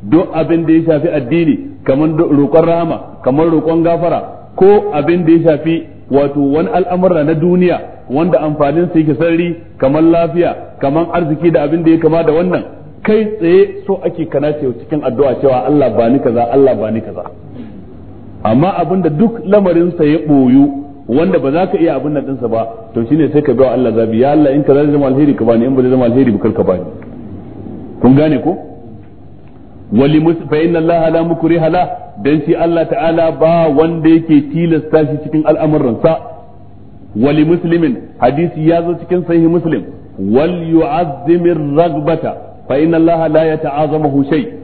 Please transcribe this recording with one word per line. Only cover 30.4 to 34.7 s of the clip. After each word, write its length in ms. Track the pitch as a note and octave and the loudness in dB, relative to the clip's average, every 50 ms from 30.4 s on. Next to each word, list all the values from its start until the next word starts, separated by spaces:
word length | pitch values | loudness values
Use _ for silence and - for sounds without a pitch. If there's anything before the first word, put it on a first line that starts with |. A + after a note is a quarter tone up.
| - - | -4 -4
fa 80 | D3+ D3+ | -2 -2
inna 200 | E3 E3 E3+ E3 | 0 0 0 0
Allaha 320 | D#3+ E3 E3+ D#3+ D#3+ D#3+ | 0 0 0 2 0 0
la 120 | D#3+ E3+ E3 | 0 0 0
mukriha 440 | E3+ E3 D#3+ E3 D#3+ E3 E3+ D#3+ D#3+ | -2 -2 -2 0 0 0 2 0 0
la, 180 | E3+ F3+ F3 D3+ - - - - - - | 0 0 -2 -2 -4 -12 -14 -18 -16 -4
dan 200 | G#2 C3+ D3+ D#3+ D3 | -2 0 0 0 0
shi 80 | D#3+ E3 | -2 0
Allah 320 | D#3 E3+ E3+ E3+ E3 D#3+ - | 0 0 0 0 0 -2 -2
Ta'ala 440 | - C#3 D3+ E3 D#3+ E3 E3 E3 | -2 -2 -2 0 0 0 0 0
ba 360 | D3+ C3+ D#3 D#3+ E3+ E3+ E3 D#3+ | 0 0 0 2 2 2 2 2
wanda 400 | C#3 C#3+ D#3+ E3 E3 E3 D3+ D#3+ | 2 2 2 0 0 0 2 4
yake 320 | E3 E3 E3 - D#3 C#3+ C3+ C#3 | 4 4 4 4 2 2 2 0
tilasta 540 | C#3 E3 E3+ E3 | -4 -2 0 0